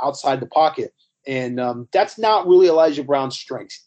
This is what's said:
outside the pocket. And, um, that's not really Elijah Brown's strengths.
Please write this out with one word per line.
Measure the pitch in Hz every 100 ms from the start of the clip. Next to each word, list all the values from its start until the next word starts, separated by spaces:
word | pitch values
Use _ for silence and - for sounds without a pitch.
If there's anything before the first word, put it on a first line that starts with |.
outside | 139 139 139 131
the | 120
pocket. | 151 156 143 107 _ _ _ -
And, | 131 123 123
um, | 123 120 120
that's | 185 208 -
not | 220 214 175
really | 180 180
Elijah | 160 160 147
Brown's | 135 139 131 -
strengths. | - 127 98 -